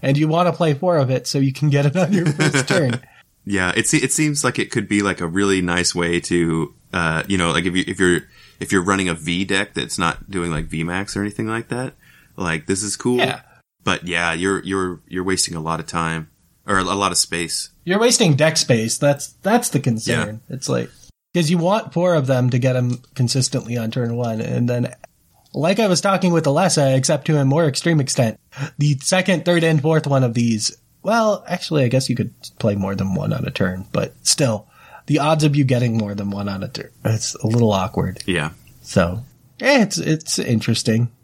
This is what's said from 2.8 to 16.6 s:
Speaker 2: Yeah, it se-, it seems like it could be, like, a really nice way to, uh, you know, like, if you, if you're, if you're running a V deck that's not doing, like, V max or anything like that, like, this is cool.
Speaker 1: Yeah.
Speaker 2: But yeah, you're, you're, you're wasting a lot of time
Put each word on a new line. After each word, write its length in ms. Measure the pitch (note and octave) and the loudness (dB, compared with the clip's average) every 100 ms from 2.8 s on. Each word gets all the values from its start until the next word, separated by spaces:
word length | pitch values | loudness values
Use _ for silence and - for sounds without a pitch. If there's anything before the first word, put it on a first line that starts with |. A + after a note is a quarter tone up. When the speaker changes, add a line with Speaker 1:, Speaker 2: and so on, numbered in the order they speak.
| B2+ A#2 - - _ _ | 2 -2 -8 -20 _ _
Speaker 2:
Yeah, 280 | - G2 F#2 G2+ | -4 0 0 0
it 120 | - | 0
se-, 100 | D#3 | 0
it 140 | C3 | 0
seems 320 | - D3+ C#3+ | 0 0 0
like 140 | B2+ B2 | -2 -2
it 120 | - | -2
could 180 | A#2+ G2+ | -4 0
be, 140 | G#2 | 0
like, 180 | G2+ F2 | 0 -2
a 60 | F2 | -4
really 360 | F2+ G2+ F#2+ | 0 2 2
nice 320 | F2 F2 F2 | 2 0 0
way 260 | F2 E2+ F2 | 0 0 -2
to, 540 | - F2 E2 E2 D2+ _ _ | 0 0 2 0 -2 _ _
uh, 300 | F#2 E2 D#2+ - | -2 -2 -2 -2
you 100 | F#2+ | -2
know, 120 | E2+ | 0
like, 120 | E2 | 0
if 100 | F2+ | 0
you, 100 | F2+ F2+ | -2 -4
if 120 | F#2+ | 2
you're, 220 | F#2 E2 - - - _ | 2 2 -2 -20 -20 _
if 120 | G#2 | -2
you're 100 | G2+ | 0
running 260 | F2+ G2 F#2 | 2 0 0
a 60 | |
V 300 | D#2+ D#2 F2 | -4 -4 -4
deck 300 | F#2+ F#2+ G#2 | 0 -2 -2
that's 240 | - C2 - | -6 -8 -4
not 320 | E2+ - - | -4 -4 -8
doing, 200 | F#2+ E2+ | -6 -4
like, 160 | D#2 E2 | -4 -6
V 180 | D#2+ | -6
max 320 | E2 F2+ G2+ - | -4 -6 -6 -6
or 40 | |
anything 260 | G2+ G#2 A2 | -6 -6 -6
like 220 | A2+ A#2 | -6 -6
that, 260 | B2 C3 - _ _ _ - | -8 -8 -12 _ _ _ -8
like, 300 | F2+ D#2+ - | -4 -4 -2
this 160 | G2 | -4
is 140 | G#2 - | -2 -4
cool. 220 | B2 B2 | -2 0
Speaker 1:
Yeah. 220 | - - _ _ _ _ | 0 -4 _ _ _ _
Speaker 2:
But 220 | - F#2 F2 | -4 -4 -2
yeah, 260 | E2+ E2+ | -2 -2
you're, 280 | E2 F#2 F#2+ | 0 0 -2
you're, 360 | F2+ F#2+ F#2 E2+ _ | -2 -4 -4 -6 _
you're 160 | F2+ | -6
wasting 300 | F#2 F#2 - | -2 -2 -2
a 60 | E2 | -4
lot 200 | D#2+ E2 | -4 -6
of 60 | D#2+ | -4
time 440 | E2+ E2 E2 D#2+ _ _ _ | -4 -4 -4 -8 _ _ _